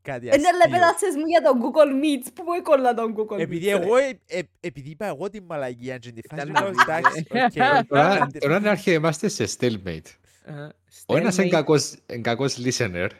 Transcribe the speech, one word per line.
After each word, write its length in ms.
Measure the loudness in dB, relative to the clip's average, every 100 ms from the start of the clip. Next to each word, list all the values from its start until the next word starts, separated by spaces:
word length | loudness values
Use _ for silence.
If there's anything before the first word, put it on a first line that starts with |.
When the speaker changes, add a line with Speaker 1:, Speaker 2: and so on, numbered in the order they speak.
Speaker 1:
κάτι 260 | -10 -10 0
Speaker 2:
Ε, 100 | 2
ναι, 100 | 4
αλλά 100 | 4
Speaker 1:
αστείο. 140 | 4
Speaker 2:
πέτασες 440 | 6 2 2 -2 -2
μου 100 | 0
για 140 | 2
τον 180 | 4 2
Google 420 | 2 4 4 4
Meets, 280 | 0 -2 -6
πού 200 | -12 -6
έκολλα 400 | -4 2 2 2
τον 220 | 0 -4 -6
Google 220 | -6 -6
Speaker 1:
Επειδή 260 | -6 -4 -2
Speaker 2:
Meets, 140 | 0
ρε. 40 | 2
Speaker 1:
εγώ, 100 | 0
ε, 220 | 0 -6 _
ε, 120 | -10 -10 _
επειδή 300 | -14 -12 -18
είπα 160 | -10 -10
εγώ 240 | -8 -10
την 140 | -12
μαλαγία, 540 | -12 -8 -8 -8 -12 -12
και 140 | -14
τη 100 | -18 -14
φάση 220 | -10 -4
Speaker 3:
Ήταν 140 | -2
Speaker 1:
λέω, 80 | -2
Speaker 3:
να 100 | 0
Speaker 1:
«Εντάξει, 440 | 2 2 0 -2 -4
Speaker 3:
βγει, 120 | 0
Speaker 1:
οκ». 120 | 0 2
Speaker 3:
ναι. 280 | 4 4
Speaker 4:
Τώρα, 260 | 2 2 4 4
Speaker 1:
Άντε. 160 | 0 0
Speaker 4:
τώρα 200 | 0 2
να 120 | 2
αρχι-, 220 | 2 2
είμαστε 340 | 2 2 0 -4
σε 200 | -2 -4 0
stalemate. 480 | -2 -2 -8 -10 -12 _ _ _ -18
Speaker 3:
Αχα, 280 | -16 -16 -20 _ -20 -2
Speaker 4:
Ο 120 | 0
ένας 200 | 2 2
είναι 100 | 2
Speaker 3:
stalemate. 40 |
Speaker 4:
κακός, 440 | 2 4 2 2 -12 -14
είναι 120 | -6
κακός 360 | -4 -2 -2 -2
listener 500 | -4 -2 -4 -2 -6